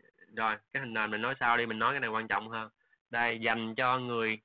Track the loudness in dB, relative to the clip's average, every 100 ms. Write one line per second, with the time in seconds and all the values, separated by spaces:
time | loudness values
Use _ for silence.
0 | -20 _ -12 -2 -2 -2 _ -8 -4 -2
1 | -2 0 -2 0 2 4 2 0 0 0
2 | -2 -2 -2 -2 -2 -8 -8 _ _ _
3 | _ 0 0 2 0 0 0 0 2 2
4 | 0 0 0 -2